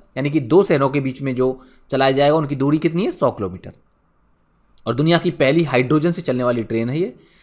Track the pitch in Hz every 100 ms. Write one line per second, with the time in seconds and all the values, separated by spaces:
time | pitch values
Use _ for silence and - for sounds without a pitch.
0 | _ 131 143 151 120 170 196 151 139 143
1 | 131 127 135 127 131 127 - - - 135
2 | 135 135 143 160 143 139 139 151 156 165
3 | 269 - 131 113 95 90 - - _ _
4 | _ _ _ _ _ _ _ _ 113 120
5 | 156 170 180 - 131 160 156 127 127 151
6 | 170 165 - 127 123 120 110 113 117 147
7 | 208 - _ _